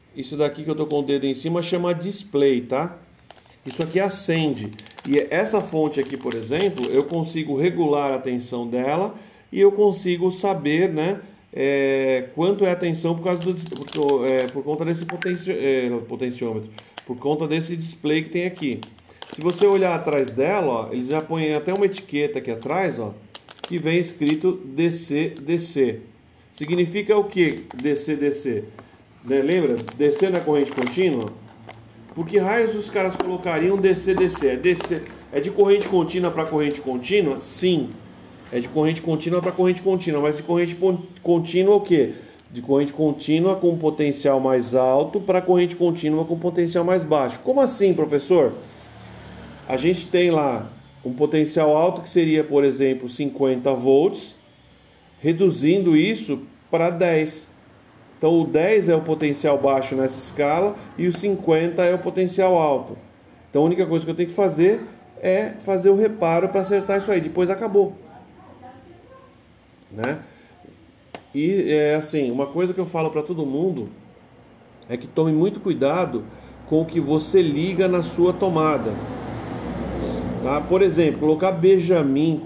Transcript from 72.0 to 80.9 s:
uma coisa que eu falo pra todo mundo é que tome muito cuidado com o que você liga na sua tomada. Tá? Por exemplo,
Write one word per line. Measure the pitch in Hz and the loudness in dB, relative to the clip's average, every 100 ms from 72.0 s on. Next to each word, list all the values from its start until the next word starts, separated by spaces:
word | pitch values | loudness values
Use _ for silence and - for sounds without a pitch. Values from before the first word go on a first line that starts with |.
| 151 156 131 | -2 -2 -2
uma | 123 143 | -2 -4
coisa | 156 180 | -2 -2
que | 180 | -2
eu | 170 | -4
falo | 170 160 | -2 -2
pra | 151 | -2
todo | 151 170 143 | -4 -4 -4
mundo | 135 185 147 101 - - - - - - - - - - | -2 -2 -4 -8 -12 -20 -20 -20 -20 -20 -20 -20 -20 -10
é | 123 | -10
que | - | -6
tome | - 160 | -2 2
muito | 156 185 - | 2 0 -2
cuidado | 196 131 135 165 170 120 107 - - - - | -4 0 2 0 -2 -4 -8 -16 -20 -16 -2
com | 156 | 0
o | |
que | 160 170 | 0 -2
você | 139 151 151 190 | 0 0 2 2
liga | 170 143 175 180 190 | 4 0 -2 0 2
na | 180 | 2
sua | 165 - 175 | -2 2 2
tomada. | 180 190 165 156 139 113 104 - - - - - - - - - - - - - - | 2 0 2 2 0 -2 -6 -8 -10 -10 -10 -10 -10 -8 -8 -6 -6 -6 -6 -6 -6
Tá? | 127 143 | -2 -2
Por | 143 180 | 0 2
exemplo, | 196 | 4